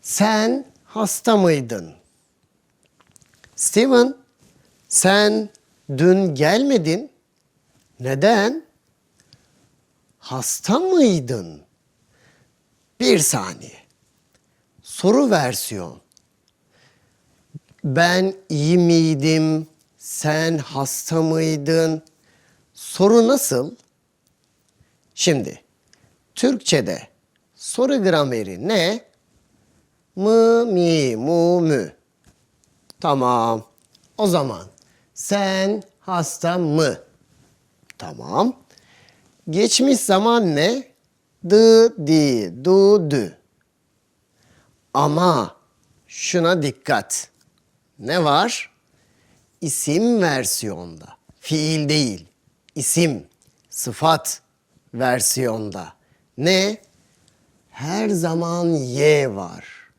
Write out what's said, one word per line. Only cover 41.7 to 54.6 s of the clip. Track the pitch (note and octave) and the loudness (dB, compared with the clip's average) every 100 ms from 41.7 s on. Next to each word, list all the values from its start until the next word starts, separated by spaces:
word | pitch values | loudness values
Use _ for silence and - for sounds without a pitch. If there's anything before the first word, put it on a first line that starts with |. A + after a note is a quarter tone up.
| A3+ A3+ - D3 | 8 6 2 2
di, | D#3 D3 A#2+ G2 F2+ | 2 4 0 -2 -6
du, | C#3+ F#3+ G3 G#3 D#3+ | 2 4 6 4 2
dü. | C#3+ G2+ - _ _ _ _ _ _ _ _ _ _ _ _ _ _ _ | -2 -4 -10 _ _ _ _ _ _ _ _ _ _ _ _ _ _ _
Ama | C3 D3 D3+ F3+ D3 F#2+ - _ _ _ _ _ | -2 0 2 2 2 -2 -8 _ _ _ _ _
şuna | - - F3+ E3 F3+ | -12 -4 0 0 0
dikkat. | C#3+ - - B2 G2 - - _ _ _ _ _ _ _ | -2 -6 -4 -4 -4 -10 -10 _ _ _ _ _ _ _
Ne | A2 E3+ | -6 -2
var? | D#3 C#3+ G#3+ - - _ _ _ _ _ _ _ _ _ | 2 2 0 -4 -12 _ _ _ _ _ _ _ _ _
İsim | D#3+ - - D#3 A#3 A#3 | -8 -6 -4 0 0 2
versiyonda. | F3 C#3 A#2 - A2 F2+ F2 E2 D#2 - _ _ | 0 -2 -4 -6 -8 -10 -14 -18 -20 -20 _ _
Fiil | - D#3 D#3 D#3+ D3 | -6 -4 -2 -2 -2
değil. | D3+ C3+ F#2+ D#2+ _ _ _ _ | 0 -2 -6 -14 _ _ _ _
İsim, | - C3 - E3+ A#2 - _ _ _ _ | -10 -4 0 0 -2 -10 _ _ _ _
sıfat | - - A2 D#3+ D#3+ - - _ _ | -12 -12 -2 2 2 -2 -12 _ _